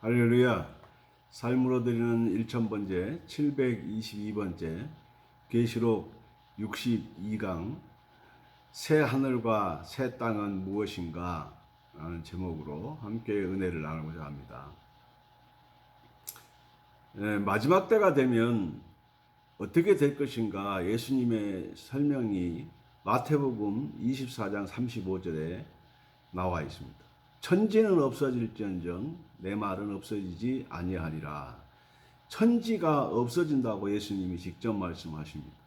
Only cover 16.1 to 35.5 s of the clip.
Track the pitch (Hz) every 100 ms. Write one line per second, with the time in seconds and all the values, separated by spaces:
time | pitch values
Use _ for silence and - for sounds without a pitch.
16.1 | - - - - _ _ _ _ _ _
17.1 | - 104 104 101 101 123 185 190 220 196
18.1 | 143 131 117 117 117 92 - - - _
19.1 | _ _ _ _ _ - 165 175 196 143
20.1 | 143 139 120 110 98 101 98 90 113 120
21.1 | 135 123 113 101 95 - - - 131 147
22.1 | 139 117 98 87 85 156 - - _ -
23.1 | 120 - 151 139 113 104 104 147 - 117
24.1 | 131 127 117 101 101 98 - 120 117 95
25.1 | 95 90 78 78 90 151 - - _ _
26.1 | _ _ 90 92 87 73 - 67 - -
27.1 | _ _ _ - 180 214 214 220 180 135
28.1 | 127 139 123 113 - 104 92 85 87 131
29.1 | 170 - - 92 104 104 95 104 98 -
30.1 | 107 95 85 117 131 - - 87 92 82
31.1 | 78 76 73 65 62 - - _ _ -
32.1 | _ _ - 226 240 226 220 170 151 131
33.1 | 104 123 170 165 139 120 101 101 104 104
34.1 | 98 92 87 90 82 117 104 92 80 85
35.1 | 78 78 76 71